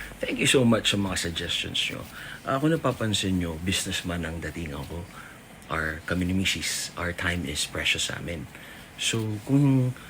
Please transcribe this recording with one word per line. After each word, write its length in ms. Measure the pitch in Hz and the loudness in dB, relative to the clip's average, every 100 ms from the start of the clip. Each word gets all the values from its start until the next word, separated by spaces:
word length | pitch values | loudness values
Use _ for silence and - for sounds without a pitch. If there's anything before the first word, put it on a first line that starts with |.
| - - | -12 -6
Thank 240 | - 262 | -4 2
you 80 | 143 | 4
so 160 | 147 | 6
much 240 | 117 113 - | 8 6 4
sa 80 | 101 | 2
mga 200 | 98 90 | 2 0
suggestions 560 | 87 82 85 - - - | -2 -2 -2 -2 -2 -2
niyo. 240 | - - - - - - - | -2 -4 -10 -12 -12 -10 -2
Ah, 80 | 135 | 2
kung 160 | 151 | 4
napapansin 640 | 165 143 120 113 101 98 92 | 4 2 0 0 2 2 2
niyo, 240 | 85 80 | 0 -2
businessman 640 | 90 92 - 92 - 87 | 0 0 0 -4 -4 -4
ang 160 | 80 85 | -4 -4
dating 320 | 80 80 85 | -6 -6 -6
ako. 320 | 71 69 85 87 - - - - - - | -6 -8 -8 -10 -12 -16 -18 -20 -16 -6
Our, 320 | 80 78 78 - | -2 -2 -4 -2
kami 160 | 87 | 0
ni 80 | 90 | 2
Mrs., 640 | 95 92 - - - - - | 2 2 0 -2 -4 -4 -4
our 160 | 87 | -4
time 320 | 85 90 87 | -2 -2 -2
is 240 | 69 73 - | -2 -2 -4
precious 400 | - 80 82 - | -2 0 0 0
sa 80 | - | -4
amin. 320 | 73 85 - - - - - - | -6 -6 -8 -14 -16 -16 -14 -4
So, 260 | - 117 110 107 | 0 0 0 -2
kung 480 | 117 139 143 131 127 123 - | 4 6 8 6 4 0 -10